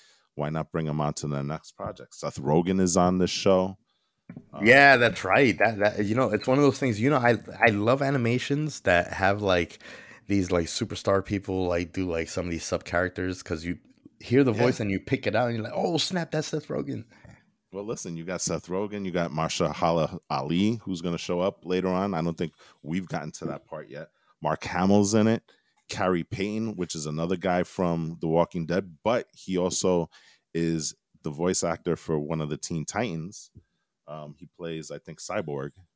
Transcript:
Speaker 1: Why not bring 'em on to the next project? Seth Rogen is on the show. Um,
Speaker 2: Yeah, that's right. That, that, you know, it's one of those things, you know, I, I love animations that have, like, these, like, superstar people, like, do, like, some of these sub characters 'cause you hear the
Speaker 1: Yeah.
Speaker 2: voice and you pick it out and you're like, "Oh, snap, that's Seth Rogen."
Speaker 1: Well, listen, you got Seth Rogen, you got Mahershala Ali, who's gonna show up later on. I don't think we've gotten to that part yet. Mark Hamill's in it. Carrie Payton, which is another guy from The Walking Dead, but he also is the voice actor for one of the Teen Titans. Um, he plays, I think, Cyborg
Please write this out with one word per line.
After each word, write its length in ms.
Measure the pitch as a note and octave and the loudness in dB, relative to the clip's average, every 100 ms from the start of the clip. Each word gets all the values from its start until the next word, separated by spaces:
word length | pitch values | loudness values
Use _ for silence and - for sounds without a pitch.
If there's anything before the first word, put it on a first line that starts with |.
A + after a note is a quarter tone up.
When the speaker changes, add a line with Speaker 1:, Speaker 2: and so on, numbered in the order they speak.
| _ _ _ - | _ _ _ -8
Speaker 1:
Why 140 | D2 | -6
not 220 | D#2+ D#2 | -4 -6
bring 160 | E2 D#2 | -4 -4
'em 120 | D2+ | -2
on 140 | D2+ | -4
to 140 | D2 D2 | -4 -6
the 140 | C#2+ | -6
next 300 | C#2+ D#2 - | -6 -8 -12
project? 420 | - G2 - B1+ | -12 -12 -12 -16
Seth 220 | - D2 - | -10 -10 -6
Rogen 400 | C#2 D#2 F2 F#2+ | 0 2 2 2
is 160 | F#2 F2 | 4 4
on 220 | F2+ F#2 | 4 4
the 80 | F2 | 0
show. 500 | - G2+ F#2 F#2 G2 _ _ _ _ - - - | 2 4 4 4 -4 _ _ _ _ -20 -20 -16
Um, 120 | C2+ | 0
Speaker 2:
Yeah, 320 | G#2+ C3 C#3 C3 | 6 10 10 8
that's 260 | A#2 F#2 | 6 2
right. 320 | F#2 G#2 C3+ F2+ | 2 6 6 6
That, 200 | G#2 G#2 | 2 4
that, 260 | G#2 F#2+ G#2 | 2 2 0
you 80 | |
know, 160 | A2+ B2 | 2 2
it's 160 | G#2 - | 0 2
one 100 | C3 | 4
of 60 | |
those 140 | C#3+ - | 6 4
things, 200 | C3+ G2+ | 0 2
you 100 | B2 | 2
know, 60 | D3 | 4
I, 180 | A#2+ A#2 - - A#2 | 4 2 0 2 4
I 40 | |
love 300 | G#2 G#2+ C3+ | 4 2 2
animations 800 | C#3 C#3 A#2 B2 - C#3+ D3+ - | 2 0 0 0 -2 -2 -4 -4
that 320 | - F2 - | 2 2 2
have, 300 | - F#2+ G2+ | 0 0 2
like, 380 | G2+ F2+ E2+ - - - - - - | 2 2 0 -6 -20 -20 -20 -14 0
these, 220 | G2+ F2+ | 0 2
like, 160 | F2+ E2 | 0 0
superstar 580 | - G#2+ - - G2 | -4 -6 -4 0 0
people, 420 | - G2+ G2 F#2+ F2+ | 0 -6 -4 -2 0
like, 260 | F2 E2+ | 0 -2
do, 180 | F#2+ F2+ | -4 -2
like, 180 | E2 D#2 | -2 -4
some 180 | - F2 | -4 -4
of 40 | |
these 140 | E2 | -4
sub 200 | - F2 | -4 -6
characters 580 | - F2 F#2 - F#2 F2+ | -2 -2 -2 -4 -6 -6
'cause 220 | - E2 | -8 -8
you 140 | E2 F2 _ _ - _ | -6 -10 _ _ -20 _
hear 240 | - B2 | 0 4
the 80 | C3+ | 4
Speaker 1:
Yeah. 100 | A2 | 4
Speaker 2:
voice 180 | B2 A#2+ | 2 0
and 100 | G#2 | -2
you 80 | F#2+ | -4
pick 280 | - C3+ G#2+ | -2 -4 -2
it 100 | G#2 | 0
out 120 | B2 | -2
and 80 | A#2 | -4
you're 80 | |
like, 80 | A2 | -6
"Oh, 240 | B2 G3 E3 | -4 -2 0
snap, 320 | - F#3 E3 | -2 -4 -4
that's 180 | D#3 D3+ | -4 -4
Seth 200 | D#3 - | -6 -6
Rogen." 360 | D3 C#3+ B2 - - - - _ _ _ | -6 -6 -8 -12 -20 -20 -20 _ _ _
Speaker 1:
Well, 120 | F#2+ | -12
listen, 320 | G#2 - F#2+ E2 | -8 -8 -8 -8
you 80 | |
got 160 | E2 F2+ | -6 -4
Seth 260 | - E2 - | -2 -4 -4
Rogen, 360 | F#2 G#2 G#2 | -4 -4 -4
you 60 | F#2+ | -4
got 220 | F2 E2+ | -2 -2
Mahershala 840 | D#2 D#2+ - E2 C#2+ E2+ E2 D2+ F2 - | -2 -2 0 -2 2 2 2 0 -4 -6
Ali, 460 | C#2+ C2+ F2 G#2 A#2 | -4 0 2 2 0
who's 200 | - F2+ | -6 -6
gonna 160 | F2 E2+ | -4 -6
show 220 | - F2 | -4 -2
up 240 | F#2+ - | -2 -2
later 240 | F2 F#2 F#2 | -4 -2 0
on. 260 | F#2 G2+ | 0 -2
I 80 | F2 | -2
don't 160 | E2+ D#2+ | -2 -2
think 140 | E2 _ - _ | -6 _ -20 _
we've 260 | C#2+ F2 F3 | -6 -6 -4
gotten 240 | - D#2 | -8 -8
to 140 | - D#2 | -10 -10
that 200 | C#2+ - | -10 -12
part 220 | D#2 D2 | -14 -12
yet. 180 | C#2 D#2+ _ _ - | -14 -16 _ _ -6
Mark 220 | D2+ D#2 | -2 -2
Hamill's 500 | - F2+ F#2 G2+ G2 | -2 2 6 6 6
in 120 | A2 G#2+ | 4 4
it. 160 | A2+ _ _ _ _ - | 2 _ _ _ _ -12
Carrie 360 | - F#2 F2+ | -2 0 0
Payton, 520 | D#2+ - G2 G#2+ A2+ F2+ | -2 -6 -4 -4 -6 -6
which 180 | F2 | -6
is 120 | E2 D2+ | -6 -6
another 300 | D2+ E2+ F#2 | -4 -2 -2
guy 260 | F#2 F2+ | 0 0
from 540 | F2 - F2+ E2+ D#2+ E2+ | 0 -2 0 0 -4 -4
The 80 | E2 | 0
Walking 380 | E2 E2+ F2+ D#2 | 2 0 -2 -4
Dead, 300 | F2 G2 D#2+ | -4 -4 -6
but 220 | G#2+ A#2+ - | -2 -2 -4
he 220 | - - F#2 | -14 -4 0
also 520 | F2+ - F#2+ F2 D#2+ - _ _ _ | 0 0 2 2 0 -8 _ _ _
is 400 | E2 E2 E2 D2+ - _ _ | -2 -2 -2 -4 -10 _ _
the 80 | D#2+ | -10
voice 320 | D2 F2 F#2 | -4 -2 0
actor 320 | F2 E2 - D#2+ | -2 -2 -4 -4
for 220 | - D#2 | -2 -4
one 220 | D2 D#2+ | -2 -4
of 80 | D2+ | -4
the 80 | D2 | -6
Teen 280 | - E2 | -6 -8
Titans. 640 | D2 G2+ A#2 E2 E2 A2 - - _ _ _ _ - | -6 -4 -4 -6 -10 -14 -20 -20 _ _ _ _ -16
Um, 260 | D2+ D2+ D2 | -14 -14 -18
he 80 | F2 - | -20 -14
plays, 340 | E2+ D#2+ D#2 | -10 -10 -10
I 80 | D2 | -14
think, 220 | - D#2 | -14 -14
Cyborg 500 | - G2 D#2+ C#2+ C#2+ F#2 F#2 | -8 -6 -4 -6 -8 -12 -20